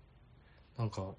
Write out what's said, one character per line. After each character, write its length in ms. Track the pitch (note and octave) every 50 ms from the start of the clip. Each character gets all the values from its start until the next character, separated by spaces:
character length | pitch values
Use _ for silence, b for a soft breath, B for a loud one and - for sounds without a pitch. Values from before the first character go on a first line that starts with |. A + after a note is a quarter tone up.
| - - - - - - - b b b b b b b -
な 80 | - A#2
ん 60 | G#2+
か、 240 | - - F#2+ F#2+ -